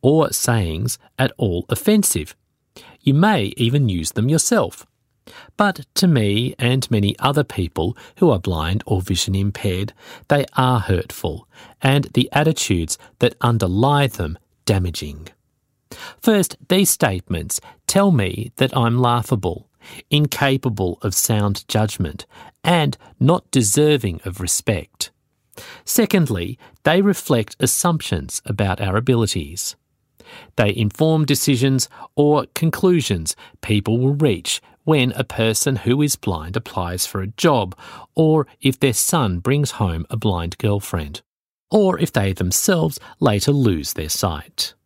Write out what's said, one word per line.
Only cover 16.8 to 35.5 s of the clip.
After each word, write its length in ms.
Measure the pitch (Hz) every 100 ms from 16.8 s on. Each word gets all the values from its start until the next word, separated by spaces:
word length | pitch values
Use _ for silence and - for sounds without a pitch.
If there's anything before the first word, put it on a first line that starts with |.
| 202
statements 680 | - 127 92 - 85 76 - - - -
tell 260 | 196 202
me 400 | 143 95 101 113 -
that 200 | 131 135
I'm 220 | 117 120
laughable, 720 | 123 120 110 110 92 80 - _ - - _
incapable 880 | 147 147 - 139 135 131 101 90 85
of 140 | 104
sound 520 | - - 107 104 98 -
judgment, 580 | 110 107 - 85 - - - - _
and 360 | - 175 143 131 - _
not 320 | 131 175 _
deserving 680 | 135 104 147 151 147 101 82
of 160 | - 90
respect. 680 | 90 - - 98 - _ - _ _ _ _ - - - -
Secondly, 720 | - 214 196 147 98 87 123 - _
they 180 | - 175
reflect 560 | 202 185 - 123 107 -
assumptions 840 | 131 - 180 165 - 87 69 -
about 360 | - 104 98 92
our 160 | 98 101
abilities. 800 | 127 117 110 95 71 82 - - _ _ _ _ - - - -
They 180 | 104 107
inform 480 | 104 - 160 156
decisions 640 | 147 139 - 123 135 135 - - -
or 320 | - 147 147 -
conclusions 840 | - 165 - 185 175 - 92 78 - - _
people 360 | - 107 104 117
will 180 | 131 143
reach 440 | 151 87 - - _ _
when 300 | - 156 123
a 120 | -
person 520 | 120 - 113